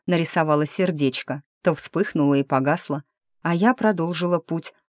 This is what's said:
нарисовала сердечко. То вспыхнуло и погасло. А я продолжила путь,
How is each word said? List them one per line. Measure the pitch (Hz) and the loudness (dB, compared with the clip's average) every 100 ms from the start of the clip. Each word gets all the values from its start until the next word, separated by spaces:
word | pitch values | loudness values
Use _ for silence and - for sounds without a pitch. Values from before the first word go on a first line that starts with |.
| - | -2
нарисовала | 175 165 180 156 147 151 | 0 0 0 2 2 0
сердечко. | - 185 156 135 - - 139 - _ | -2 -2 0 -2 -2 -8 -10 -12 _
То | 180 | -2
вспыхнуло | 156 - 160 208 165 143 139 | 0 -2 -2 -2 0 2 2
и | |
погасло. | 139 135 135 165 - 143 - _ _ _ | 0 0 0 0 0 -4 -8 _ _ _
А | 165 170 | -4 2
я | 220 | 2
продолжила | 247 220 180 165 165 175 175 | 2 0 0 -2 -2 -2 -2
путь, | - 170 - - _ | -2 -6 -8 -16 _